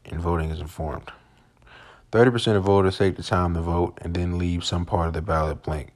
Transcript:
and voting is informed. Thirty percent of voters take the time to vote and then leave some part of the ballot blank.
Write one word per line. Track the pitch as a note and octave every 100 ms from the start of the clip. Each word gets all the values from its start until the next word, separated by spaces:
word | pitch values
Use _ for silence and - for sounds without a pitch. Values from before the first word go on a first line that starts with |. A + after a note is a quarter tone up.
| -
and | E2+
voting | E2 E2+ D#2
is | D#2+
informed. | D#2+ - D#2 - - - _ _ _ _ - - - - _
Thirty | A2 B2+
percent | A#2 A2+ G2+
of |
voters | F#2+ G2 F#2+ -
take | G2 E2+
the |
time | - F2+ F2
to | E2+
vote | E2+ E2+ F2 -
and | F2 F2
then | F2+ F2
leave | F2 F2 -
some | F2 F2
part | F2 E2
of |
the | E2
ballot | D#2+ D#2+ D#2 C#2+
blank. | - D2+ -